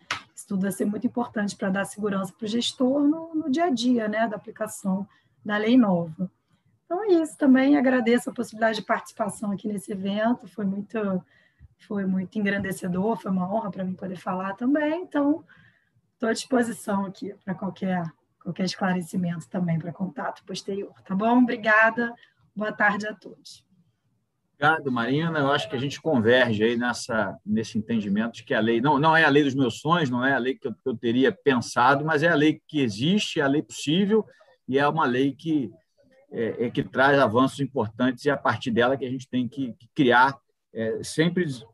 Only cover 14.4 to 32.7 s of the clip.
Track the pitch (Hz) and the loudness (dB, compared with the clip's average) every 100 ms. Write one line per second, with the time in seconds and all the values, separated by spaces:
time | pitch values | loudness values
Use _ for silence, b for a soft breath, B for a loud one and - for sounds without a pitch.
14.4 | 190 190 247 294 294 330 359 294 285 330 | -6 -4 0 0 0 -2 -4 -2 0 0
15.4 | - b b b b b _ - 226 240 | -4 b b b b b _ -6 -4 -4
16.4 | - 254 233 226 - 196 196 190 190 - | 0 0 0 -4 -4 -4 -4 -8 -12 -12
17.4 | - 185 190 175 185 180 165 - _ _ | -10 -6 -6 -6 -4 -2 -4 -10 _ _
18.4 | - 160 185 - 190 180 165 190 175 170 | -12 -6 -4 -2 -2 -2 -2 -4 -4 -6
19.4 | - 196 175 165 170 - 185 - 185 440 | -8 -4 -2 -2 -4 -8 -8 -6 -10 -10
20.4 | - 190 - 196 196 - - 190 226 240 | -12 -12 -8 -8 -8 -14 -6 0 4 6
21.4 | 240 240 214 214 226 220 240 240 b b | 4 2 2 6 4 2 -4 -6 b b
22.4 | b - 214 208 208 202 214 214 - - | b -8 -6 0 0 0 -6 -10 -18 -20
23.4 | - - _ _ _ _ _ _ _ _ | -20 -20 _ _ _ _ _ _ _ _
24.4 | _ - 147 160 143 123 117 143 165 156 | _ 0 2 2 0 -2 0 0 0 0
25.4 | 139 143 - 123 143 - 160 139 110 127 | 2 0 0 -4 -4 -4 -2 2 4 4
26.4 | 120 104 113 120 123 117 - 113 98 - | 4 2 2 2 -2 -4 -4 -2 -2 -4
27.4 | 98 107 110 113 - 117 101 101 117 - | -4 -4 -2 -6 -2 -2 0 -2 -2 -6
28.4 | - 123 110 117 135 139 160 160 156 143 | -4 0 2 2 2 2 4 4 6 4
29.4 | 143 131 127 - 147 170 139 123 131 135 | 4 2 -2 -2 0 0 0 0 0 0
30.4 | 123 123 127 107 131 113 120 120 127 101 | -2 -4 -8 -6 -6 -4 0 2 2 2
31.4 | 143 127 120 - 123 143 156 151 165 160 | 0 0 0 2 4 4 2 2 2 4
32.4 | 151 151 _ | 2 2 _